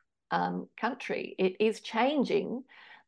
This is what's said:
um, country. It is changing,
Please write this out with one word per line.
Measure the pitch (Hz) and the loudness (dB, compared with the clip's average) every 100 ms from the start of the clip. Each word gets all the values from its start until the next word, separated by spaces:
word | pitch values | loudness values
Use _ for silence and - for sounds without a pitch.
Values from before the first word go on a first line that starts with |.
| _ _ _ | _ _ _
um, | 170 180 180 180 - | 0 0 -2 -6 -4
country. | 226 269 - - - - | -4 -4 -4 -4 -4 0
It | 190 185 | 0 2
is | 220 214 | 2 0
changing, | - 226 254 302 220 - 185 233 - - - - | -2 2 2 2 2 2 0 -4 -8 -20 -20 -20